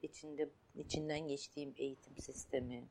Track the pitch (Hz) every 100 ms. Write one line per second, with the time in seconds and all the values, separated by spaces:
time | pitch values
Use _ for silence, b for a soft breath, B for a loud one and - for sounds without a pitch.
0 | 151 - 156 147 151 - - - 147 156
1 | 156 151 156 143 - - 143 131 139 135
2 | - 135 - 131 - 139 123 123 127